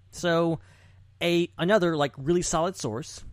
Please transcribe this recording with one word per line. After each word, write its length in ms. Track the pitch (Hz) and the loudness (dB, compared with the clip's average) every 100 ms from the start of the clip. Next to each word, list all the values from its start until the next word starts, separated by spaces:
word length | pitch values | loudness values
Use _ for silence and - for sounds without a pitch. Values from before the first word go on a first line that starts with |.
| _ | _
So, 480 | - 175 165 170 165 - - - - - - | -6 0 2 2 -2 -8 -20 -20 -20 -20 -4
a, 280 | 170 170 175 - | 0 2 0 -2
another, 380 | 165 214 175 160 | 2 4 4 2
like, 160 | 143 - | -2 -2
really 240 | 135 175 | 0 0
solid 340 | 165 165 170 185 | 2 0 -2 -4
source 480 | 123 107 - - - | -6 -6 -10 -14 -16